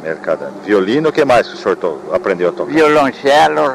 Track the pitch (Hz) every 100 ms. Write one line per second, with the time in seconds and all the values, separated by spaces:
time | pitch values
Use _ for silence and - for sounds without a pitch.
0 | 80 78 - 78 69 67 - 104 95 131
1 | 156 147 139 123 98 - 107 92 90 71
2 | 76 80 101 90 87 82 80 147 151 151
3 | 139 - 139 143 156 151 151